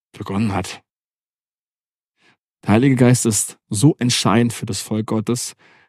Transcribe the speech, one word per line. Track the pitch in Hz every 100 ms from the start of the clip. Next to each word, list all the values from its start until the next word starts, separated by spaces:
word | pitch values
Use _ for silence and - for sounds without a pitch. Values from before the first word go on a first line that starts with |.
| _
begonnen | - - 98 113
hat. | 95 - - _ _ _ _ _ _ _ _ _ _ _ _ _ _ _ _ _ _
Der | -
Heilige | 110 139 127
Geist | 123 123
ist | 113 101 - - -
so | 101 143 -
entscheidend | 123 - 110 110 117
für | - 110
das | 101
Volk | - 110 113
Gottes, | 110 101 123 - - _ _